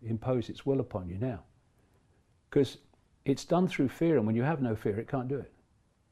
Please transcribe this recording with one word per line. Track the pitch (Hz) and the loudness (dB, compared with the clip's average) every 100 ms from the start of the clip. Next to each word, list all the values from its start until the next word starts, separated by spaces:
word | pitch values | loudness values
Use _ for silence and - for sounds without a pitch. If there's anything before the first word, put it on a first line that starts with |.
impose | 113 107 127 127 107 | -6 -4 0 -2 -2
its | - 139 | -6 0
will | 135 | 0
upon | 113 101 90 | 0 -6 -6
you | 95 | -6
now? | 127 92 - _ _ _ _ _ _ _ _ _ _ | -6 -6 -14 _ _ _ _ _ _ _ _ _ _
'Cause | 147 135 - _ _ _ _ | 2 2 -2 _ _ _ _
it's | 139 135 | -2 -2
done | - 175 185 | 2 2 2
through | - 131 | 2 0
fear, | - 165 139 | 2 4 4
and | 107 | 4
when | 113 | 2
you | |
have | 139 156 | 0 0
no | 120 | -2
fear, | 107 113 101 | 0 -2 -4
it | - | -4
can't | 127 127 | -6 -4
do | 139 | -6
it. | 87 _ _ _ _ _ _ | -8 _ _ _ _ _ _